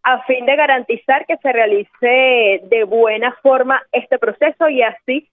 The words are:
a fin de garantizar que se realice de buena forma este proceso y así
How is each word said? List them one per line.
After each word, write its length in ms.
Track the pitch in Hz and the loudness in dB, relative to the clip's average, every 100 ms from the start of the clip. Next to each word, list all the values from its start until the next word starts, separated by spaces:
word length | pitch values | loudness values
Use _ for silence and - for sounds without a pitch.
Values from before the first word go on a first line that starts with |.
a 220 | 254 254 | 0 -2
fin 220 | - 254 247 | -2 -2 0
de 100 | 285 | 0
garantizar 680 | 294 262 233 - - 269 - | 0 0 -2 -6 -2 -2 -2
que 100 | 320 | -4
se 160 | 277 | -2
realice 1080 | 240 220 202 202 _ 247 254 262 247 214 196 | 0 0 0 -4 _ 0 2 2 2 2 -2
de 200 | 185 226 | -2 -2
buena 520 | 208 226 226 220 240 247 | 0 2 0 0 -6 0
forma 400 | 269 262 254 269 - | 2 2 0 -2 -2
este 260 | 247 240 254 | -6 -2 -2
proceso 500 | - 208 302 302 320 | -2 -2 -2 0 -2
y 140 | 262 | 0
así 460 | 226 220 - 269 _ | -2 -4 -6 -6 _